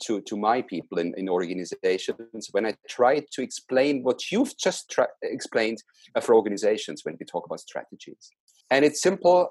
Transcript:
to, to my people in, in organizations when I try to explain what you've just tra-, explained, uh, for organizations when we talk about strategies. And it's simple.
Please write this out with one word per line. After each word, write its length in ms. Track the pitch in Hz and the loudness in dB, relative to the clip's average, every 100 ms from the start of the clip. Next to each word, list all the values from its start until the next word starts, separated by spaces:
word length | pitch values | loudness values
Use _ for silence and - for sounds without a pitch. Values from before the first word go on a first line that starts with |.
to, 200 | - 104 | -4 -4
to 140 | 101 104 | -4 -2
my 260 | 107 123 | 0 0
people 360 | - 85 - 90 | -2 -8 -6 -4
in, 160 | 85 90 | -2 -4
in 120 | 95 | -2
organizations 1200 | 90 87 92 87 - 92 92 - - 113 110 - | -2 -2 -6 -8 -4 -2 -2 -4 -8 -12 -16 -6
when 160 | 101 107 | -2 -2
I 80 | - - | -4 -10
try 320 | - 123 151 - | 2 4 4 -2
to 100 | - | -6
explain 600 | 123 - - 127 143 139 | -8 -10 -2 2 2 2
what 300 | 127 123 - | 0 -2 -2
you've 240 | 202 269 - | 0 0 -2
just 320 | 190 - - | -2 -2 -2
tra-, 160 | - 123 - | 0 0 -2
explained, 600 | - 131 - 123 113 113 - _ - 120 | -8 -8 -4 -2 0 -2 -10 _ -8 -2
uh, 40 | |
for 140 | - | 6
organizations 680 | 113 104 101 104 107 - 73 | 6 6 0 0 0 -4 -10
when 120 | 78 80 | -10 -10
we 60 | - | -8
talk 200 | 87 - | -8 -8
about 140 | 80 | -10
strategies. 680 | - - - - - - - _ _ _ - | -10 -12 -12 -16 -20 -20 -20 _ _ _ -2
And 140 | 135 | 4
it's 180 | 147 147 | 4 2
simple. 480 | 185 185 175 180 175 | 0 2 6 6 4